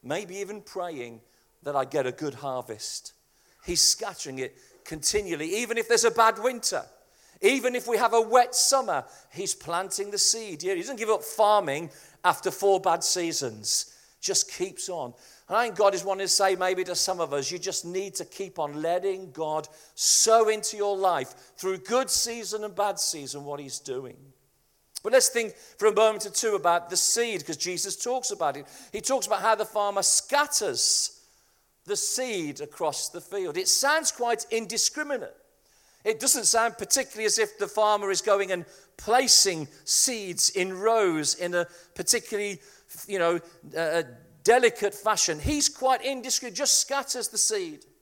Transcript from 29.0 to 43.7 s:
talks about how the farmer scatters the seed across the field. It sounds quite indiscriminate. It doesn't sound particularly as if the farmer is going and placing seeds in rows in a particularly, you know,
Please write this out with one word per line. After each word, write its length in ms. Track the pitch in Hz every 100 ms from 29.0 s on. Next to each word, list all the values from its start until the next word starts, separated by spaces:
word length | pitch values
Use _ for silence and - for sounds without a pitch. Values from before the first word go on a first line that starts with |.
talks 260 | - 269 -
about 160 | 202
how 140 | 202 214
the 100 | 214
farmer 360 | 214 202 196
scatters 1040 | 190 - - 285 294 - 202 120 - - - - _ _ _ _ _ _ -
the 100 | 202
seed 640 | - - 254 202 151 139
across 480 | 147 - 160 139 -
the 120 | 170
field. 360 | - 202 180 156
It 120 | 185
sounds 440 | - 269 311 302
quite 340 | - 240 233 -
indiscriminate. 840 | 226 214 226 - - 294 262 - - _ _ _ _ _ _
It 160 | 208 220
doesn't 240 | 254 254
sound 340 | 208 226 226 226
particularly 480 | 196 269 254 214 220
as 120 | 226
if 200 | 208 -
the 80 | 202
farmer 460 | - 214 208 202
is 100 | 185
going 300 | - 202 190
and 120 | 185 165 - _ -
placing 720 | - 240 262 - 196 165 147 -
seeds 680 | - - - 233 196 170 -
in 280 | 196 185 185
rows 560 | 208 226 196 160 147
in 200 | - 175
a 120 | 175 170 - -
particularly, 680 | - 180 240 - 208 208 185 - - _ - -
you 120 | 196
know, 220 | 170 175 - - 151